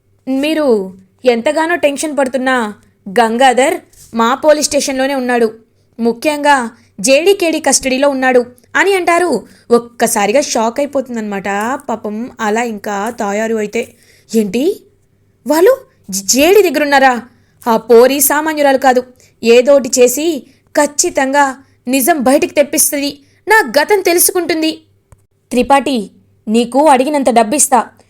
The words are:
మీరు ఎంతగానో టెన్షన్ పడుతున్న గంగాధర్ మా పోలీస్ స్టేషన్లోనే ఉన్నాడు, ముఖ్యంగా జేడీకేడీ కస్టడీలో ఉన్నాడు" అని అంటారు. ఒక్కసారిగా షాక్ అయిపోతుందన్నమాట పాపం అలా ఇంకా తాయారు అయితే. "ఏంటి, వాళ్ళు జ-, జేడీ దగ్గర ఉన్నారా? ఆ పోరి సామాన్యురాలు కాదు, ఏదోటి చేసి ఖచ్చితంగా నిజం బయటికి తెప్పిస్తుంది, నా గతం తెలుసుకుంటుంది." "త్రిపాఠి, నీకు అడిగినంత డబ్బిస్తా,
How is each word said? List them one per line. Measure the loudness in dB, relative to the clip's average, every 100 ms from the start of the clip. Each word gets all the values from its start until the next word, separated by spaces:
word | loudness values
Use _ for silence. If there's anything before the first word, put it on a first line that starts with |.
| _ _ -6
మీరు | -4 -2 0 0 0 -2 -12 _ _
ఎంతగానో | -2 0 0 -2 -2 0
టెన్షన్ | -2 -2 -6 -4
పడుతున్న | -2 -2 -2 -2 -4 -10 _ _ -6
గంగాధర్ | 0 0 2 2 4 0 -2 _ _ -10
మా | -2 -2
పోలీస్ | 0 2 2 0
స్టేషన్లోనే | -2 -2 -4 -2
ఉన్నాడు, | -2 -2 0 -2 -4 _ _ _ -4
ముఖ్యంగా | -4 -2 -4 0 2 2 0 -12 _ -4
జేడీకేడీ | 2 2 4 2 0 -2
కస్టడీలో | 0 -2 -2 0 0
ఉన్నాడు" | 0 0 0 0 -10 _ -2
అని | 0
అంటారు. | 0 0 0 0 -4 -8 _ 0
ఒక్కసారిగా | 0 0 -4 -2 0 0 0
షాక్ | 0 -2 -2 -4
అయిపోతుందన్నమాట | -4 -4 -6 -8 -8 -8 -6 -4 -4
పాపం | -6 -8 -8 -8 -10 -10 -8
అలా | -4 -4
ఇంకా | -4 -8 -8 -6 -6
తాయారు | -6 -6 -4 -4 -4
అయితే. | -4 -6 -8 _ _ _ -4
"ఏంటి, | -2 -2 -2 -2 -4 _ _ _ _ _ _ -2
వాళ్ళు | 2 2 2 -4 _ -10
జ-, | -8
జేడీ | -4 0 4 4 4
దగ్గర | 0
ఉన్నారా? | 0 2 2 0 -8 _ _ _ -2
ఆ | -2
పోరి | 4 6 6 2
సామాన్యురాలు | 0 -2 -2 0 2 2
కాదు, | 2 0 -2 _ _ -4
ఏదోటి | 2 4 6 2 2 2
చేసి | 2 2 -4 -4 -10 _ _ -2
ఖచ్చితంగా | -2 -2 -4 -2 0 0 0 -2 _ _ -4
నిజం | -2 0 0
బయటికి | 2 2 0
తెప్పిస్తుంది, | 0 0 0 -2 -4 -6 -8 _ _ 0
నా | 0 2 0
గతం | 2 0
తెలుసుకుంటుంది." | 2 0 0 -2 -4 -2 -4 -6 _ _ _ _ _ _ -6
"త్రిపాఠి, | -2 2 0 0 -6 -8 _ _ _ -2
నీకు | -2 0 2 4
అడిగినంత | 2 2 0 0
డబ్బిస్తా, | 2 0 -2 0 0 -2 _